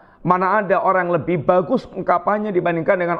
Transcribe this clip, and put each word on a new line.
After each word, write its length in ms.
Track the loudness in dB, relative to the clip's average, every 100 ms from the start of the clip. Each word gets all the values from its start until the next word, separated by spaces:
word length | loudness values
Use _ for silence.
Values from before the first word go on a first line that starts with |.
| -20 _
Mana 400 | 0 2 2 0
ada 240 | 0 0
orang 240 | 2 0 0
yang 80 | -2
lebih 320 | 0 -2 2
bagus 400 | 2 2 -2 -4 -8
ungkapannya 560 | -2 0 0 -2 -2
dibandingkan 480 | -2 0 -2 0 0
dengan 160 | 0 0